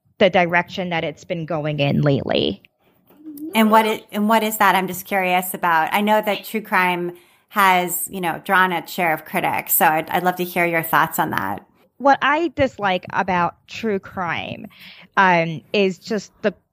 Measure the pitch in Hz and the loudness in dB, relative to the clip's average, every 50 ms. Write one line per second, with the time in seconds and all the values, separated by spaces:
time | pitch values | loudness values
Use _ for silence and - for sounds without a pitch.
0 | _ _ _ - 214 185 170 190 175 170 175 175 175 - - 202 185 180 170 165 | _ _ _ 2 2 4 4 4 2 2 2 0 0 -2 -4 -8 -6 -4 -4 -4
1 | 165 151 147 - - - 185 170 160 151 175 156 147 156 151 147 143 143 139 147 | -4 -6 -8 -10 -10 -10 -8 -8 -6 -6 -6 -4 -4 -4 -2 0 0 0 2 2
2 | 147 147 139 117 - - - 69 - - 196 - _ _ _ _ _ _ _ _ | 2 2 2 2 0 0 0 0 0 0 -4 -6 _ _ _ _ _ _ _ _
3 | _ _ _ _ 302 311 302 285 302 320 - 220 220 214 214 220 220 214 220 - | _ _ _ _ -20 -18 -16 -14 -10 -4 0 2 4 6 6 4 4 2 0 -4
4 | - - - 208 208 208 226 226 220 214 220 - 208 196 180 190 185 180 180 - | -6 -8 -6 -2 0 2 2 2 2 0 0 2 4 4 4 2 0 -2 -6 -8
5 | - - 202 196 185 180 180 180 185 185 - 175 - 175 165 160 160 - - 208 | -8 -4 -2 -2 0 2 0 0 0 -2 -6 -4 0 0 2 2 2 0 0 0
6 | 208 208 214 214 214 214 196 - - - - 220 214 - 220 190 185 180 180 175 | 2 2 2 2 2 0 -4 -4 -6 -8 -8 -8 -6 -2 0 0 2 2 0 -2
7 | 175 175 175 - _ _ _ _ _ _ - 214 196 190 185 180 180 175 - - | -4 -6 -8 -12 _ _ _ _ _ _ 0 2 4 4 4 4 2 -2 -4 -6
8 | - - - 190 180 165 160 151 - - 196 180 185 185 180 165 156 - - - | -8 -8 -8 -4 -4 -4 -4 -4 -2 0 2 2 4 2 0 -4 -6 -6 -4 -2
9 | 180 165 156 156 - - - 180 165 151 120 127 147 - - - 190 165 156 160 | -2 0 -2 -2 -4 -6 -4 -2 -2 -2 -2 -2 -4 -2 0 2 2 2 2 2
10 | 160 - - 180 175 180 180 180 180 175 180 185 170 170 165 165 160 - - 147 | -2 -2 -2 -2 0 0 -2 -2 -4 -4 -2 -2 0 0 0 -2 -2 2 2 2
11 | 156 165 - - 165 156 - - 92 95 101 - - _ _ _ _ _ _ - | 2 2 0 -2 -2 -2 -2 -4 -4 -4 -6 -8 -12 _ _ _ _ _ _ 0
12 | 247 277 269 - - 262 285 311 339 320 - - 277 254 - - 202 196 185 185 | 2 2 2 4 2 0 0 0 -2 -2 -2 -2 -2 -2 -2 -2 -2 -2 -2 -2
13 | - - - 147 196 190 180 175 175 170 - _ _ - - - - 226 202 190 | -4 -6 -4 -4 -2 -2 0 0 -2 -2 -4 _ _ -20 -14 -8 -6 -4 -4 -4
14 | 196 - - 196 180 165 151 107 92 - - - - - - - - - - - | -6 -8 -10 -8 -6 -6 -6 -6 -6 -8 -10 -12 -14 -18 -20 -20 -20 -20 -20 -20
15 | - - - - 196 185 180 170 165 165 160 147 - _ - 214 196 190 180 - | -20 -4 2 4 4 6 6 4 2 0 -4 -8 -8 _ 0 2 2 2 0 -4
16 | - - 233 202 - - _ _ - 208 185 _ _ _ | -8 -6 -6 -6 -6 -8 _ _ -4 -4 -4 _ _ _